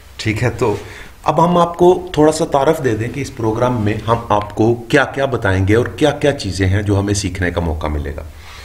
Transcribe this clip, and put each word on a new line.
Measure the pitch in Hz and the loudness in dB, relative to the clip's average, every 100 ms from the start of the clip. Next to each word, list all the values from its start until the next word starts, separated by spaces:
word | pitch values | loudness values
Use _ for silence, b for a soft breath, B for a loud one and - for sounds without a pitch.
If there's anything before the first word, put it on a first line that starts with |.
| B - | B -8
ठीक | 110 104 | -4 0
है। | 120 | -2
तो | - 123 101 B B B B - | 0 -2 -2 B B B B -2
अब | 156 | 2
हम | 170 175 | 4 4
आपको | 170 - 175 180 - - | 2 4 4 4 0 4
थोड़ा | 151 | 4
सा | 156 | 4
तारफ़ | 160 143 139 160 | 0 2 2 2
दे | 131 | 0
दें | 107 117 | -2 -4
कि | 143 | -6
इस | 135 | -8
प्रोग्राम | - 110 110 123 120 | -4 -2 0 0 0
में | 104 107 | 0 -2
हम | - 117 - | 0 -2 0
आपको | 104 104 - 110 | -2 -2 0 2
क्या-क्या | 117 - 147 127 - 135 | 2 0 0 0 -2 -2
बताएंगे | 120 104 92 95 | 0 0 2 4
और | 110 123 - | 2 2 0
क्या-क्या | 147 139 143 | 0 2 0
चीज़ें | 139 101 85 95 | 0 -4 -2 0
हैं | 98 | 2
जो | 101 98 | 2 0
हमें | 101 | 2
सीखने | 101 92 90 90 | -2 -2 -2 -2
का | 82 | -2
मौका | 85 78 78 | -2 -4 -4
मिलेगा। | 76 71 71 - B B B | -4 -6 -8 -12 B B B